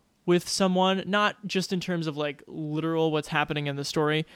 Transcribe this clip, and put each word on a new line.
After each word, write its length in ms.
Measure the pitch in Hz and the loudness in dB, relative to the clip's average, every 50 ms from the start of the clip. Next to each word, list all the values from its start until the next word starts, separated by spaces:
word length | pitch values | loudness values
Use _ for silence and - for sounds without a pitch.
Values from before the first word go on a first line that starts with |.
| _ _ _ _ - 180 | _ _ _ _ 0 2
with 200 | 175 175 - - | 2 2 2 0
someone, 560 | - - 196 185 180 180 185 190 190 190 - 175 | -2 0 2 2 4 4 4 4 2 0 -2 0
not 400 | 196 208 208 208 - _ - 185 | 0 2 2 2 0 _ -8 -4
just 260 | - 190 170 - 196 | -2 -2 -2 -2 -2
in 60 | 180 | -4
terms 260 | - - 180 165 160 | -2 -2 -2 -2 -2
of, 100 | 160 143 | -4 -2
like, 280 | 147 151 147 143 143 - | -2 -2 -4 -4 -8 -14
literal 680 | - - 160 156 151 151 156 156 165 165 160 160 160 | -14 -10 -8 -6 -4 -4 -2 -2 0 2 2 2 2
what's 180 | 151 151 147 - | 2 0 -2 0
happening 360 | 160 151 147 - 151 151 147 | 0 0 0 0 0 -4 -4
in 100 | 147 139 | -4 -4
the 100 | 139 143 | -4 -6
story, 420 | - - 160 151 151 151 156 156 - - | -4 0 0 2 2 2 0 -2 -4 -8